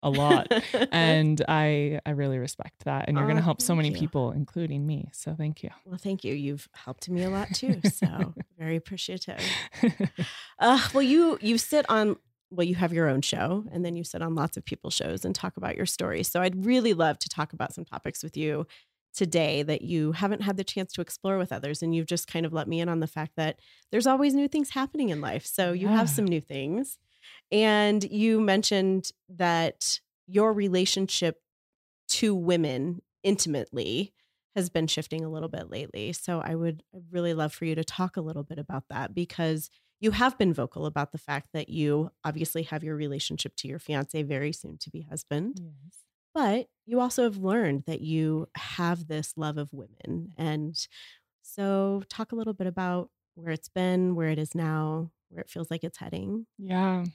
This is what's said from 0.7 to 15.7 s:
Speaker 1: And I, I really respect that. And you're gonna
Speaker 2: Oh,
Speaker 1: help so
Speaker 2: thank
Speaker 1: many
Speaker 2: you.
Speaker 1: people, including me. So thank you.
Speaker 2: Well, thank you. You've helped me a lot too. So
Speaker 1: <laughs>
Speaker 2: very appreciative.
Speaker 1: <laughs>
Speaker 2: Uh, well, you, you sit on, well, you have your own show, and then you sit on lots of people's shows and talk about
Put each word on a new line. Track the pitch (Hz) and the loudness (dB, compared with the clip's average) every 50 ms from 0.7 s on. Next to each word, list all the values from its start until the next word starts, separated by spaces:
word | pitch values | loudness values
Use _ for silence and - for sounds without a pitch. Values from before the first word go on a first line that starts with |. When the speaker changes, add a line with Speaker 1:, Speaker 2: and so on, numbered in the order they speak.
| - 233 233 269 | 2 2 2 4
Speaker 1:
And | - 165 165 160 160 156 156 156 156 151 151 - | 4 4 6 8 6 6 6 4 4 2 2 2
I, | 156 156 151 151 151 147 143 147 151 147 - | 4 4 4 4 4 2 2 0 -2 -2 -2
I | - | -2
really | 151 139 143 139 131 127 | -2 0 0 0 0 0
respect | 123 135 - _ - - _ _ - | -2 -4 -6 _ -12 -14 _ _ -4
that. | 143 139 135 - - | -2 -2 -2 0 0
And | 147 143 | 2 2
you're | 143 143 | 4 4
gonna | 151 160 | 4 4
Speaker 2:
Oh, | 165 | 4
Speaker 1:
help | 170 151 - | 4 2 2
so | - - | 2 2
Speaker 2:
thank | 175 165 | 2 4
Speaker 1:
many | 156 147 | 4 2
Speaker 2:
you. | 147 - | 2 0
Speaker 1:
people, | 156 156 - 147 127 120 | -2 0 0 0 0 0
including | - - 147 - - 175 170 156 147 143 143 151 | 0 -2 -4 -4 -4 -4 -4 -2 -2 -2 -2 -2
me. | 151 143 - - - | -2 -4 -4 -8 -10
So | - - 151 156 | -10 -8 -8 -6
thank | 156 156 151 156 - - | -4 -4 -4 -4 -6 -10
you. | - - - _ | -12 -12 -14 _
Speaker 2:
Well, | 190 180 180 | -12 -12 -8
thank | - 196 196 190 - | -4 -4 -4 -4 -2
you. | - 127 | -4 -4
You've | 147 143 139 143 147 - - _ | -2 -2 -4 -4 -6 -10 -14 _
helped | - - - 127 _ - - | -18 -12 -12 -12 _ -8 -4
me | 180 175 180 | -2 -2 0
a | 185 | 0
lot | 190 196 208 - 190 | -2 -2 -4 -4 -4
too. | - - 262 196 175 160 208 - | -4 0 0 0 2 2 0 2
So | - - 175 - - 185 - 170 - - | 2 0 -2 0 0 -4 -4 -4 -10 -14
Speaker 1:
<laughs> | _ _ _ | _ _ _
Speaker 2:
very | 165 160 165 | -6 -2 -2
appreciative. | 165 165 - 196 185 - - 190 185 - - - - 185 190 - - - - - - | -4 -4 -6 -10 -8 -8 -8 -8 -8 -8 -10 -8 -6 -4 -4 -4 -4 -6 -10 -4 2
Speaker 1:
<laughs> | - 240 - - 202 170 - - 170 - - - - - - - | 2 2 2 2 -2 -2 -2 -2 -6 -6 -6 -14 -16 -18 -4 2
Speaker 2:
Uh, | - 233 254 262 - - - | 6 6 6 6 4 2 2
well, | 269 277 | 2 4
you, | 254 277 320 339 330 294 - | 6 6 8 6 6 4 2
you | - 208 233 233 | 2 2 2 2
sit | - - - 302 285 - | 2 2 2 2 4 4
on, | 220 220 214 208 202 - _ _ _ _ _ _ | 4 4 4 2 2 -2 _ _ _ _ _ _
well, | - 180 175 170 | -2 0 2 2
you | 180 | 2
have | 170 185 170 | 2 2 2
your | 170 165 165 156 | 2 4 4 4
own | 131 135 | 4 2
show, | 139 - - - - 139 175 202 214 226 | 2 0 0 0 0 0 0 -2 -2 -4
and | - 170 180 | -4 -4 -2
then | 170 170 | -2 -4
you | 170 170 | -4 -8
sit | - - 180 | -8 -6 -6
on | 165 165 165 | -4 -2 -2
lots | 160 143 165 - - | 0 -2 -2 -2 -6
of | 151 | -8
people's | - - - _ - 156 | -10 -10 -8 _ -4 -4
shows | - - - 165 190 - | -2 -2 -2 -4 -4 -2
and | - 196 | -4 -4
talk | - - 185 - | -4 -4 -8 -8
about | - 190 - | -6 -6 -6